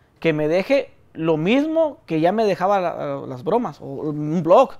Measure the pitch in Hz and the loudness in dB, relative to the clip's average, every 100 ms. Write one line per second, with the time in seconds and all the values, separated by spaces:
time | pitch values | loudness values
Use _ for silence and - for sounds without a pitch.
0 | _ _ 165 156 151 175 190 277 - _ | _ _ 0 0 2 0 2 0 0 _
1 | _ - 160 156 165 254 311 320 320 269 | _ -4 0 0 2 2 2 0 0 -4
2 | - 160 165 208 214 180 180 202 175 131 | -6 0 2 2 0 0 0 0 -2 -4
3 | 143 139 135 127 135 220 220 143 139 139 | -8 -8 -10 -10 -2 -2 -2 -8 -12 -8
4 | 151 147 151 165 160 196 269 | -6 -6 -4 -2 4 4 4